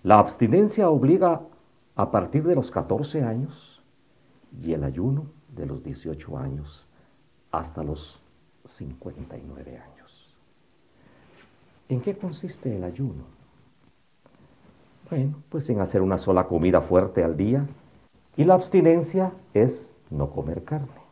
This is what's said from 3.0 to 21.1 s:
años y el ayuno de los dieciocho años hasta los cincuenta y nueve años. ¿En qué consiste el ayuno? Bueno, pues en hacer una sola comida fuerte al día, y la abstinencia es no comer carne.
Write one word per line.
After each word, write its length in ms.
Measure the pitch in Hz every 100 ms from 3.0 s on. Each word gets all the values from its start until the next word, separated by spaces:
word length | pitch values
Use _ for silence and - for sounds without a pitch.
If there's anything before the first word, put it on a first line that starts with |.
| 143 156
años 580 | 120 113 147 - - _ _ _ _ _ _ _ _ -
y 100 | 82
el 120 | 78
ayuno 420 | 69 67 120 139 156 - _
de 120 | - -
los 160 | 127
dieciocho 560 | - - 80 76 - 71
años 500 | 67 71 73 - _ _ _ _ _ _ _
hasta 320 | 80 78 78
los 380 | 76 73 - - _ _ _ _
cincuenta 720 | - - 69 67 - - - -
y 80 | 69
nueve 320 | 71 65 64
años. 560 | - - - _ _ _ _ _ _ _ _ _ _ _ _ - _ _ _ _ _
¿En 120 | 127
qué 160 | 202 196
consiste 600 | 185 151 175 - 127 101
el 80 |
ayuno? 400 | 90 90 135 73 - _ _ _ _ _ _ _ _ _ _ _ _ _ _ _ _ _ -
Bueno, 340 | 160 139 - -
pues 220 | 160 143
en 100 | 107
hacer 220 | 90 101
una 160 | 92 92
sola 280 | - 90 92
comida 360 | 87 87 87
fuerte 420 | - 90 95 -
al 120 | 82 80
día, 300 | 101 135 143 - - _ _ _ _ -
y 80 |
la 100 | 156
abstinencia 800 | 185 185 190 165 170 156 190 185 - -
es 400 | 104 123 - - - _
no 200 | 76 71
comer 320 | 82 76 82
carne. 240 | - 151 135 - -